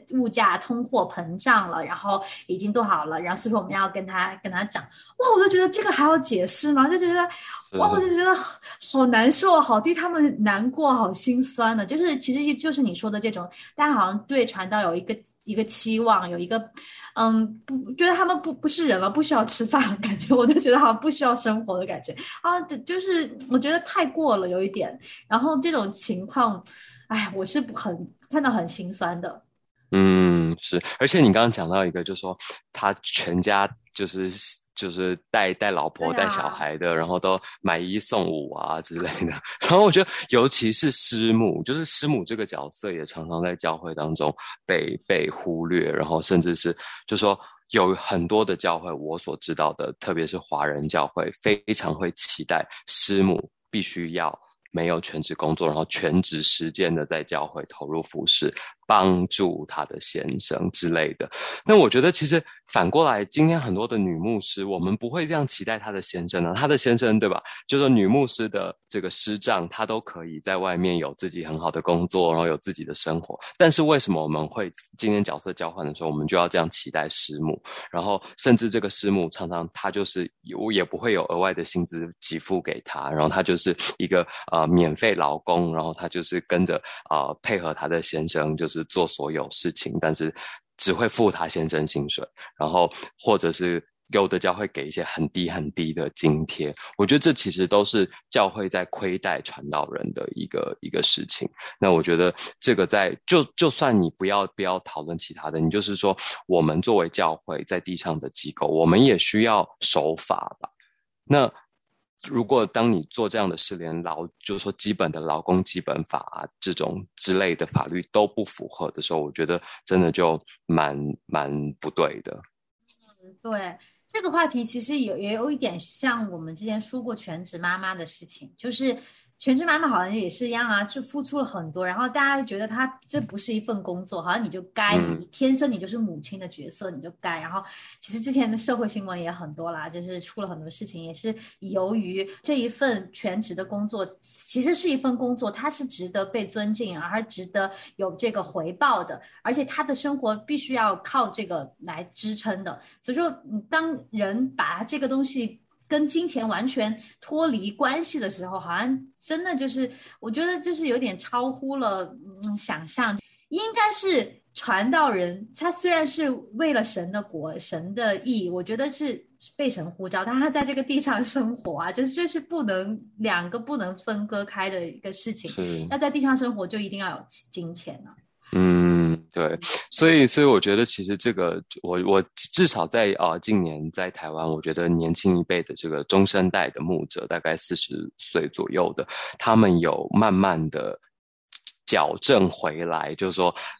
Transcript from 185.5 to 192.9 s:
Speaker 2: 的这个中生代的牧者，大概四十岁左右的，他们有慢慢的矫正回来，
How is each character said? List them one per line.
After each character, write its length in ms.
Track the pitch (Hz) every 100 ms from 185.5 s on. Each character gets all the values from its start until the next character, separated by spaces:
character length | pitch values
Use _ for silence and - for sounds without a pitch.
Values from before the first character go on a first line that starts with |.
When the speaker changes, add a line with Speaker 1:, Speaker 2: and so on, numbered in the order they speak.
| 87
Speaker 2:
的 140 | 82 78
这 120 | 82
个 160 | 76 71
中 200 | 98 98
生 240 | 101 92
代 220 | 98 76
的 100 | -
牧 240 | 80 82 80
者， 220 | - -
大 120 | 85
概 160 | 80 82
四 200 | - -
十 200 | - 78 80 -
岁 320 | - 85 78
左 180 | - -
右 200 | 87 85
的， 140 | - - - - -
他 180 | - 113
们 240 | 104 85
有 280 | 82 73 -
慢 200 | - 110
慢 360 | 92 98 82 80
的 300 | 73 50 - _ _ _ _ _ - - - -
矫 300 | 98 76 82
正 280 | - 123 92
回 360 | - 80 78
来， 280 | 85